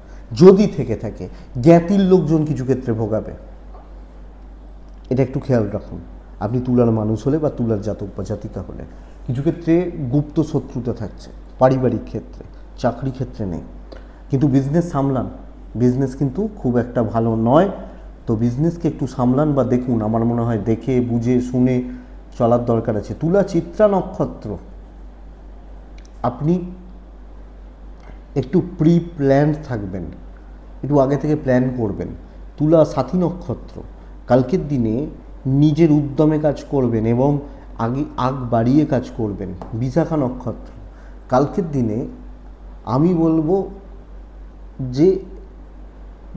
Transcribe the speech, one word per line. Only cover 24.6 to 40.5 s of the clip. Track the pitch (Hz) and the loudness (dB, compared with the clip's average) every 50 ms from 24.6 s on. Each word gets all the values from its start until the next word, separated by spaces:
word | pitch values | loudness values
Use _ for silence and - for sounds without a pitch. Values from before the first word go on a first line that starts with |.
| - - - - - - - - - - - - - - - - - - - - - - - - - - - - - - - - - | -12 -14 -18 -18 -18 -20 -20 -20 -20 -20 -20 -20 -20 -20 -20 -20 -20 -20 -20 -20 -20 -20 -20 -18 -18 -18 -18 -18 -20 -20 -10 -6 -4
আপনি | 120 - - 139 160 180 185 175 - - - - - - - - - - - - - - - - - - - - - - - - - - - - - - - - - - | -4 -4 -2 0 0 0 0 -2 -6 -12 -14 -16 -18 -18 -20 -20 -20 -20 -20 -20 -18 -18 -18 -18 -18 -18 -18 -20 -20 -20 -18 -18 -18 -18 -18 -18 -18 -18 -18 -14 -6 -4
একটু | 143 - - - 180 - - - - | -4 -2 2 2 2 2 0 0 2
প্রি | 156 165 170 170 170 - - | 4 6 6 4 2 0 -4
প্ল্যান | 143 139 135 135 139 151 156 147 - - | 0 2 4 4 6 4 4 2 0 -4
থাকবেন, | - 123 110 101 92 95 92 85 80 - - - - - - - - - - - - - - - | -6 -6 -6 -6 -6 -8 -8 -8 -10 -12 -14 -16 -18 -20 -20 -20 -20 -20 -20 -18 -18 -14 -8 -2
একটু | 131 147 143 | 2 4 4
আগে | 131 135 143 | 4 4 2
থেকে | 139 151 151 151 | 0 0 0 0
plan | 147 - 131 123 127 127 131 123 | 0 2 2 2 4 2 2 0
করবেন। | 120 113 98 87 85 87 85 85 - - - - - - - - - | 0 -2 -2 -2 -4 -6 -8 -8 -12 -16 -18 -18 -18 -18 -12 -4 0
তুলা | 147 156 170 160 151 | 2 6 6 6 6
সাথী | 151 - 143 127 - - 180 | 4 2 -2 -2 0 0 0
নক্ষত্র, | 180 151 - - - - 113 - - - - - - - - - - - - - - | 0 0 -2 -4 -8 -8 -8 -8 -10 -14 -16 -16 -16 -16 -16 -18 -20 -20 -20 -10 0
কালকের | - 120 131 123 - 190 180 151 143 | 2 4 4 4 4 0 -2 0 0
দিনে | 147 127 113 110 110 127 151 - - - - - - - - | 0 0 0 0 0 0 -2 -4 -8 -12 -16 -18 -14 -6 -2
নিজের | 135 131 143 147 156 147 156 170 156 | 0 4 6 6 6 6 6 6 6
উদ্যমে | 147 151 143 135 131 156 156 156 156 151 | 6 4 2 2 2 2 4 4 4 4
কাজ | 156 147 139 - - | 2 0 0 -2 -4
করবেন | - 147 139 127 117 113 110 110 | -4 0 0 2 2 2 2 2
এবং | 113 117 120 135 147 147 143 - - - - - - - - | 2 2 4 4 2 2 0 -2 -8 -14 -18 -18 -14 -8 -4
আগে | 117 113 127 139 151 151 - | -4 -2 -2 -4 -6 -6 -4
আগ | - 127 131 139 135 123 113 | -2 -2 -2 -2 -4 -4 0
বাড়িয়ে | 120 117 113 123 139 156 147 | 0 2 4 4 4 4 4
কাজ | 151 135 120 120 - - | 4 2 0 -2 -4 -6
করবেন। | - 110 104 95 92 95 90 90 - - - 120 | -4 -4 -4 -4 -6 -8 -8 -10 -10 -10 -8 -6
বিশাখা | 113 123 131 123 170 160 160 165 | -4 -4 -2 0 0 0 0 0
নক্ষত্র, | 151 131 120 127 - - - | 0 0 -2 -4 -6 -8 -8